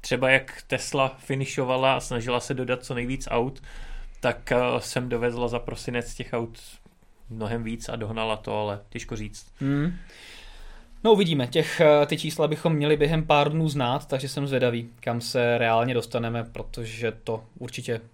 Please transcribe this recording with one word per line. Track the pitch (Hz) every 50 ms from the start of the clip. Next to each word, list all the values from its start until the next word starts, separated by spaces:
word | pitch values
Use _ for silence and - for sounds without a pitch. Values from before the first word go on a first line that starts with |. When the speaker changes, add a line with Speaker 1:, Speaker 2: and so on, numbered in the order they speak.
Speaker 1:
Třeba | - - 131 123 131 131
jak | 131 131 131 - - - -
Tesla | - - 127 - - - 143 135 131 131 -
finišovala | - - 139 135 135 131 - - 135 127 127 127 131 131 131
a | 127
snažila | - - 127 120 113 127 123 120
se | - - 139
dodat | 127 127 120 127 127 -
co | - 127
nejvíc | 120 120 123 131 135 - -
aut, | 117 120 120 135 139 - - - - - - - - - - - - -
tak, | - 127 117 - - -
eh, | 131 120 123 123 123 123
sem | - - - 131 123 123
dovezla | 120 117 117 123 120 120 123 120
za | 120 117
prosinec | - - 117 - - - 120 120 120 120 -
těch | - 123 -
aut | - 117 117 113 110 - - - - - - - _ _ _ - - _ - -
mnohem | 113 113 110 104 117 117 113
víc | 110 113 117 - -
a | 131
dohnala | 123 113 104 113 113 113 113 107
to, | 107 - - 107 107
ale | 107 104 101 101 - -
těžko | - 120 - - 120
říct. | 107 107 107 110 - - - - -
Speaker 2:
Hmm. | 139 135 139 143 147 175 175 180 - - - - - - - - - - - - - - - - - - - - -
No | 220
uvidíme, | 220 196 202 165 165 139 127
těch, | 120 - 160 156 - - -
eh, | 170 151 151 147 147
ty | 147 160 151
čísla | - 156 156 - 156 147
bychom | 156 151 - 170 160
měli | 147 143 147 156
během | 147 147 147 165 165 156
pár | 160 151 143 147 151
dnů | 151 160 160 156
znát, | 139 143 127 120 127 135 - -
takže | - 131 135 135
jsem | - 147 139
zvědavý, | 139 135 127 127 123 117 117 117 117 - -
kam | - 131 127 120
se | 117 - - 131 120 120 120 113
reálně | 117 113 113 113 117 127 127
dostaneme, | 120 113 - - 123 117 117 117 117 117
protože | 117 - - 117 - - - 117 110 113 113 117 113 110 113 -
to | - 113 110 - - _ -
určitě | 123 - - - 120 - 120 110 113 -